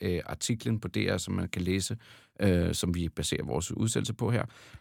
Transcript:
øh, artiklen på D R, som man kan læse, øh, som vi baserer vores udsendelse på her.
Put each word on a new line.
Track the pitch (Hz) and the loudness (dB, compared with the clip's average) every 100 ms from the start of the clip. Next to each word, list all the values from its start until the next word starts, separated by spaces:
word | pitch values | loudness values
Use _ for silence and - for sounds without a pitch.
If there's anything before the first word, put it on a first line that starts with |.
øh, | 98 87 - | -2 -2 -2
artiklen | - - 120 - 110 | -4 -2 -2 0 -2
på | - | -2
D | 107 | 0
R, | 95 98 | 0 0
som | - | -2
man | 95 90 | -2 -2
kan | - | -2
læse, | 90 95 95 113 - - - - | 0 0 0 -6 -10 -20 -18 0
øh, | 101 87 85 | 4 4 4
som | 80 87 85 | 2 0 0
vi | 82 | -2
baserer | - 78 - | -2 -2 -2
vores | - 67 - | -2 -2 -2
udsendelse | - 110 120 - | 0 0 2 -2
på | 107 117 | -2 0
her. | 120 - - - - | 0 -2 -8 -20 -20